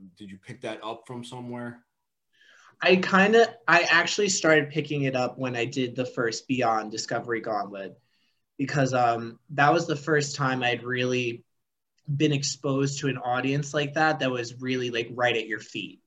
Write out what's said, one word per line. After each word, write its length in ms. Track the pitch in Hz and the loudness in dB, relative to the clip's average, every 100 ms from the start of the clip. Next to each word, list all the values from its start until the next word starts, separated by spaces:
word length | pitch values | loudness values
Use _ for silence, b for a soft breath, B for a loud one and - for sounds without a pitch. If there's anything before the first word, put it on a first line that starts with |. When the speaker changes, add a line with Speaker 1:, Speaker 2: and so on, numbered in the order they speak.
| 95 _ | -20 _
Speaker 1:
did 140 | 104 | -18
you 80 | 98 | -18
pick 220 | - 117 | -16 -12
that 200 | 117 107 | -10 -10
up 240 | 107 117 - | -10 -12 -12
from 180 | 123 | -12
somewhere? 600 | 120 127 120 120 120 120 _ _ _ _ _ b b b b b | -12 -12 -10 -8 -10 -12 _ _ _ _ _ b b b b b
Speaker 2:
I 140 | 170 185 | 4 4
kinda, 600 | 185 190 196 226 226 - - | 4 4 6 6 6 2 2
I 140 | 170 | 4
actually 460 | 175 165 170 - 202 | 6 4 4 0 0
started 420 | 185 165 156 143 | 2 4 4 4
picking 320 | 160 147 147 | -4 -4 -2
it 100 | 139 | 0
up 240 | 131 123 - | 0 -2 -2
when 160 | 127 | -4
I 100 | 123 | -2
did 300 | 117 135 127 | -2 -2 -4
the 100 | 120 | -2
first 440 | 127 - 117 110 - | -6 -2 -2 -2 -4
Beyond 420 | 127 117 110 107 | 0 2 0 -2
Discovery 500 | 110 - 117 117 113 | -8 -6 -6 -4 -4
Gauntlet 580 | 107 107 98 98 95 - _ _ _ _ _ _ | -2 -4 -4 -8 -12 -14 _ _ _ _ _ _
because, 340 | 135 151 131 | -2 0 2
um, 460 | 127 120 117 113 113 _ | 2 2 2 -4 -12 _
that 220 | 139 143 | 2 4
was 140 | 170 165 | 4 2
the 100 | 147 | -4
first 380 | - 151 143 | 0 0 0
time 280 | - 135 127 | -2 -2 0
I'd 200 | 123 120 | 0 -2
really 600 | 120 123 127 127 123 117 - _ _ _ _ _ - 143 | -2 -2 0 0 -2 -6 -14 _ _ _ _ _ -6 0
been 160 | 151 | 2
exposed 680 | 143 139 - 143 135 139 - | 2 -2 -4 -2 0 0 -2
to 80 | 143 | -4
an 100 | 127 | -4
audience 540 | 120 123 135 139 147 | -2 0 0 0 -2
like 220 | 156 143 | -2 -2
that, 240 | 156 156 143 | 0 0 2
that 120 | 131 | -2
was 300 | 123 117 123 | -2 -6 -8
really, 300 | 127 127 123 | -4 -2 -2
like, 180 | 117 117 | -4 -6
right 240 | 117 123 113 | 0 2 2
at 100 | 110 | -2
your 140 | 107 | -8
feet. 400 | - 113 90 - | -8 -10 -10 -14